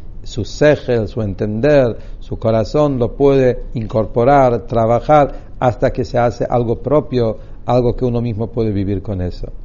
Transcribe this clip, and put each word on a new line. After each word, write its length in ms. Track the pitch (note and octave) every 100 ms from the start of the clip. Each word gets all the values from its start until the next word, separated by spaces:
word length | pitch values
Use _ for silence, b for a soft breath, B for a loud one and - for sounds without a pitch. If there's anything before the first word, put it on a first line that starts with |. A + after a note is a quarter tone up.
| - -
su 220 | - -
sechel, 640 | G2+ - D3 D3 - A#2 G2+
su 140 | -
entender, 760 | G#2+ F#2+ G#2+ G#2+ C#3 D3 B2 G#2 B B
su 180 | - G2+
corazón 600 | A2+ A2+ G#2+ D3+ D3 C3
lo 180 | A#2 -
puede 480 | C#3 C3+ B2+ A2 -
incorporar, 920 | A#2+ G#2+ A2 G2+ B2 A#2+ C#3+ C3 A#2 -
trabajar, 840 | A2+ A2+ A#2 - D3+ C3+ - - -
hasta 320 | B2+ - C3
que 140 | B2+
se 140 | A#2 A#2+
hace 260 | A#2+ - -
algo 320 | B2 A#2 A#2
propio, 580 | B2 D3 D3 B2 A2+ G#2+ B B -
algo 300 | B2 A#2+ G#2+
que 80 |
uno 160 | B2+ A#2
mismo 280 | A#2+ G#2 A2+
puede 220 | A#2 A2
vivir 300 | G2+ G2 G2+
con 220 | G2+ G2
eso. 260 | F2+ - - -